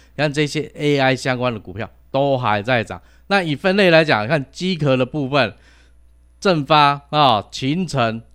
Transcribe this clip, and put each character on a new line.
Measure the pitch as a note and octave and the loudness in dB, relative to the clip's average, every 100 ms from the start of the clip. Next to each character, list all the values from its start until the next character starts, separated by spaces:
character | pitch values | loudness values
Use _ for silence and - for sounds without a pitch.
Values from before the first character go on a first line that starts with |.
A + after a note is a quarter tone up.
| _ - | _ -4
你 | |
看 | D3+ | -4
这 | C#3+ D3 | -2 -2
些 | D#3 - - | -4 -10 -4
A | D3 C#3 | -2 2
I | C3 C3 | 2 0
相 | C3+ B2 | -2 -2
关 | B2 | -4
的 | A2 | -6
股 | - | -12
票 | G2 G#2 _ - | -12 -12 _ -6
都 | C3+ C#3 C3 | -2 0 0
还 | A#2+ G#2 | 0 -2
在 | G#2 B2 | 0 -2
涨。 | G#2 F2+ _ _ - | -2 -10 _ _ -2
那 | G3 | -2
以 | E3 C3+ | -2 -2
分 | F#3+ G3 | 0 4
类 | F#3 | 6
来 | D#3+ | 6
讲， | D3+ A2 G#2+ | 4 0 0
看 | D#3 C3 | -4 -4
机 | - F#3 E3+ | -6 -4 -2
壳 | D3 C3 | 0 0
的 | B2 | 0
部 | D3+ C3 | -4 -2
分， | C#3+ A2 - _ _ _ _ _ _ _ - | 0 0 -4 _ _ _ _ _ _ _ -4
正 | G3+ E3 C3+ | 0 0 2
发 | D3+ C#3+ C#3+ - | 4 4 2 -4
啊、 | D3+ C3+ G#2+ - | 2 4 2 -2
勤 | - C3 E3+ F3+ | -8 -4 -4 -4
诚 | C#3 A2+ A2+ - | -2 -2 -4 -12